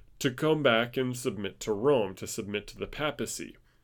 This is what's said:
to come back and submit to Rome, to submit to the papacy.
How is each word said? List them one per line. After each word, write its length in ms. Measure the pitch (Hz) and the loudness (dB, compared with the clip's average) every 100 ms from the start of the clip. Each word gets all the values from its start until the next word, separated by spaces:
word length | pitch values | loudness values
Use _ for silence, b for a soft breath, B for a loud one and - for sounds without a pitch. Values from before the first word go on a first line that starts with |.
| b - | b -2
to 140 | 139 | -2
come 320 | 123 156 156 | 2 2 4
back 340 | 135 113 117 131 | 6 4 2 0
and 180 | 127 123 | -2 -2
submit 440 | 131 98 95 - | -4 -4 -6 -4
to 140 | - | -2
Rome, 420 | 101 131 135 98 92 | 2 4 4 2 -4
to 100 | 104 | -10
submit 400 | - 101 104 - | -8 -4 -6 -6
to 80 | - | -10
the 80 | 98 | -8
papacy. 680 | - 147 123 117 - - - _ b | -4 -4 -4 -6 -6 -10 -16 _ b